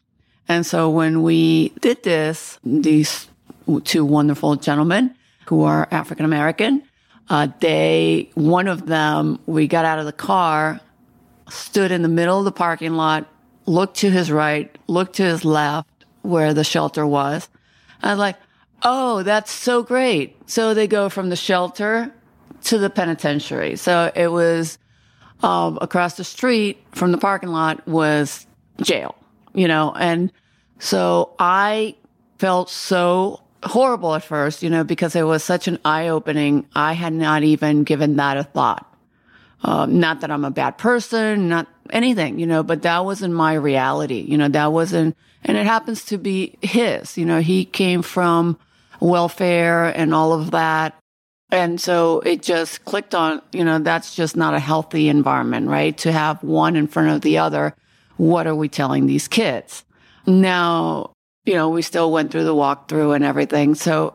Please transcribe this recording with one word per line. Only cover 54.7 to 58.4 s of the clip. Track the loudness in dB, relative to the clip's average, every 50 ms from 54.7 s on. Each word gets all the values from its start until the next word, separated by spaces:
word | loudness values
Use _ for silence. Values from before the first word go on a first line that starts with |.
| -2 -2 -2 -2 -2 0 2 4
environment, | 4 4 2 2 0 0 0 -2 -2 -2 -2
right? | -2 -2 0 0 -2 -2 -2
To | -2 0 0
have | 0 0 0 -2 -4 -4
one | -2 0 2 2 2 2
in | 2 0
front | 0 0 0 0 2
of | 0 0 0
the | 2 2 2
other. | 2 0 0 -2 -4 -4 -6 _ _ _ _ _ _ _ _
What | 0 2 2 2 2